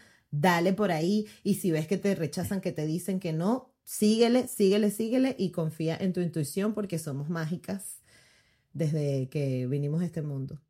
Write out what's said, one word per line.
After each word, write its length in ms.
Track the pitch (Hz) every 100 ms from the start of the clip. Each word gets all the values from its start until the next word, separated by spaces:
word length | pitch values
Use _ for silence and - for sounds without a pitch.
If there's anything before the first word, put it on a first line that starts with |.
| - _ -
dale 420 | 147 180 170 175
por 180 | 190 202
ahí. 360 | 156 170 214 214 -
Y 120 | 202 -
si 160 | 190
ves 160 | 156 160
que 100 | 196
te 180 | 202 165
rechazan, 460 | 160 190 170 196
que 100 | 180
te 160 | - 156
dicen 320 | 170 196 185
que 120 | 175
no, 420 | 156 185 254 - _
síguele, 640 | - - 208 220 233 247 240
síguele, 420 | - 196 208 214
síguele 460 | 202 220 262 262 -
y 140 | 185
confía 440 | - 160 - 160 -
en 160 | 190
tu 60 | 180
intuición 520 | 175 165 135 190 214
porque 240 | 214 202 165
somos 300 | 160 139 147
mágicas 720 | 165 156 180 - 190 - - _ - _ _ _ _ _
desde 560 | 139 156 156 143 135 131
que 380 | 151 139 127 127
vinimos 340 | 147 143 160
a 40 | 175
este 160 | 160
mundo. 380 | 147 139 131 147 _